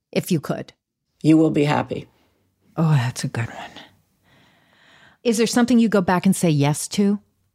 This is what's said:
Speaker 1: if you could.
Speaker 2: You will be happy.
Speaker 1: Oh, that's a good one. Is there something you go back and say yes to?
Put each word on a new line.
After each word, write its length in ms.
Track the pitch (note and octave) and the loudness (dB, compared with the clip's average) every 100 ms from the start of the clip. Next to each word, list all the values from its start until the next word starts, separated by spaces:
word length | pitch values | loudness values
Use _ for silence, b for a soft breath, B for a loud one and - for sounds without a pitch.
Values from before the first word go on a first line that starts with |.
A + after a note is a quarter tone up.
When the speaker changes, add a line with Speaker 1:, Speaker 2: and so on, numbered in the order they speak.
| _ | _
Speaker 1:
if 180 | - - | -8 -2
you 80 | E3 | -4
could. 320 | - C#3+ - _ _ _ _ _ | -4 -10 -10 _ _ _ _ _
Speaker 2:
You 140 | D3 D#3 | 2 4
will 140 | D#3+ | 4
be 120 | D#3 | 2
happy. 440 | D3 B2 B2 - - _ _ _ _ _ _ - | 0 -2 -4 -8 -12 _ _ _ _ _ _ -4
Speaker 1:
Oh, 160 | D#3+ | 2
that's 320 | D3 A#2+ - | 2 0 -4
a 40 | C#3 | -8
good 180 | - A#2 | -6 -8
one. 240 | - - - - _ _ _ b b b b b b b b b b | -10 -18 -20 -20 _ _ _ b b b b b b b b b b
Is 140 | B3 G#3+ | -2 0
there 100 | A3 | 0
something 320 | B3 A#3+ A#3+ | 0 2 2
you 100 | A3+ | 4
go 120 | G3+ | 2
back 240 | F#3 F3+ F#3+ | 0 0 2
and 100 | F#3+ | 0
say 140 | F3 | 0
yes 380 | D3 C#3 D3+ - | 2 0 -2 -6
to? 300 | - G3+ G3+ - _ _ | -2 0 -2 -6 _ _